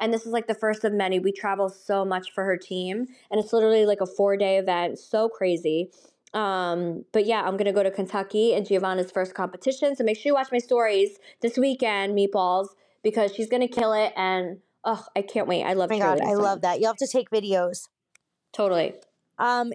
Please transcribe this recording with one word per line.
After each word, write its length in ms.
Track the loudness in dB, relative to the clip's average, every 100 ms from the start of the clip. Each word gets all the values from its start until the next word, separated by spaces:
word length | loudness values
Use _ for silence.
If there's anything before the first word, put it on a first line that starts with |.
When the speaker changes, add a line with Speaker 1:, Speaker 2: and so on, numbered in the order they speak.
Speaker 1:
and 120 | -2
this 140 | -2 -2
is, 60 |
like, 160 | -4 -4
the 60 | -2
first 260 | -2 0
of 80 | 0
many. 280 | 0 0 0
We 100 | 0
travel 380 | -2 -4 0 -2
so 360 | -4 -2 -2
much 280 | 0 -2 -6
for 120 | -4
her 120 | -2 -2
team, 500 | -4 -6 -4 -6 -8 -10 -4
and 80 | -4
it's 120 | 0
literally, 340 | 2 4 4 4
like, 140 | 2
a 60 | 0
four-day 520 | 2 2 2 2 2
event. 400 | 2 0 -2 -4
So 300 | -4 0 0
crazy. 640 | 0 0 0 0 -2 -4 _ -20 _ _
Um, 720 | -4 -2 -2 -2 -2 -4 -6 -2
but 120 | 0
yeah, 180 | 2 0
I'm 140 | 0 0
gonna 160 | 0
go 100 | 2
to 80 | 0
Kentucky 600 | -2 -4 -4 -2 2 2
and 120 | 2 2
Giovanna's 440 | 0 0 -2 -2
first 220 | -2 -4
competition. 640 | -4 -8 -4 -4 0 0 0
So 80 |
make 140 | 0 0
sure 60 | 2
you 40 |
watch 180 | 2 2
my 60 | -2
stories 580 | 0 2 4 2 2 -2 -20 -6
this 160 | -4 0
weekend, 580 | 0 2 0 0 0
meatballs, 520 | 0 2 2 2 0 -2 _ _ _
because 300 | -2 2 0
she's 140 | 0 -2
gonna 180 | 0 0
kill 280 | 0 2
it. 180 | 2 0
And, 440 | 0 0 0 -2 -8 _ _
oh, 220 | -4 -4 -4 -6
I 60 |
can't 240 | -4 -4 -2
wait. 160 | -2
I 80 | 0
love 180 | 0 0
Speaker 2:
Oh 40 |
my 40 | 0
God, 200 | 0 0
I 40 | 0
Speaker 1:
cheerleading 100 | 0
so 60 |
Speaker 2:
love 140 | 0 0
Speaker 1:
much. 40 |
Speaker 2:
that. 180 | 0 0
You'll 100 | 0
have 80 | -2
to 80 | -2
take 240 | -2 0
videos. 580 | -2 0 0 0 -4 -14 _ _ _ _ _ _
Speaker 1:
Totally. 400 | -2 0 2 0 -4 -20 _ _ -2
Speaker 2:
Um, 340 | 0 0 -2